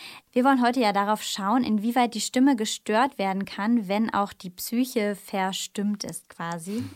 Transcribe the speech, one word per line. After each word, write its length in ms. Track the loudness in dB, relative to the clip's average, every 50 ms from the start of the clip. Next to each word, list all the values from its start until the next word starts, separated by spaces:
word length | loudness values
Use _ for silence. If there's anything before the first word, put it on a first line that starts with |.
| -18 -18 -18 -20 -20 _
Wir 120 | _ 2 4
wollen 180 | 4 4 4
heute 180 | 4 2 2 2
ja 140 | 2 2 2
darauf 280 | 2 2 0 0 -2
schauen, 400 | -2 -6 -6 -4 0 2 2 2
inwieweit 520 | 2 2 0 0 0 0 2 2 2 2 0
die 80 | -4
Stimme 340 | -6 -2 2 4 6 6 4
gestört 600 | 4 0 -4 -4 -6 -2 0 2 2 2 2 0 -2
werden 260 | -2 -2 -2 -2 -4
kann, 420 | -6 -6 -4 0 2 2 2 2
wenn 220 | 0 0 0 0 0 0
auch 180 | 0 -2 -2
die 160 | -4 -10 -14 -14
Psyche 680 | -12 -10 -8 -4 -2 -2 -2 0 0 -2 0 0 -2
verstimmt 920 | -4 -8 -6 -4 -2 -2 -2 -2 -4 -8 -6 -4 -2 -2 -2 -2 -4 -6
ist 260 | -8 -10 -12 -14 -16
quasi 520 | -12 -10 -8 -6 -6 -8 -8 -6 -6 -6 -6 -8 -10